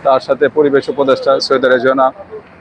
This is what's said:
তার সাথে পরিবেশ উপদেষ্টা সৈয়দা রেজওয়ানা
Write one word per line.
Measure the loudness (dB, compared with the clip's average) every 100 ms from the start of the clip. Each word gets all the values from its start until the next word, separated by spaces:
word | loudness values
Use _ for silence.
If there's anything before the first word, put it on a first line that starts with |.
তার | 2 0
সাথে | 0 0 0
পরিবেশ | 2 2 0 -2
উপদেষ্টা | -4 0 0 0 -2
সৈয়দা | 0 0 2
রেজওয়ানা | 2 0 0 0 -2 -18 -18 -18 -20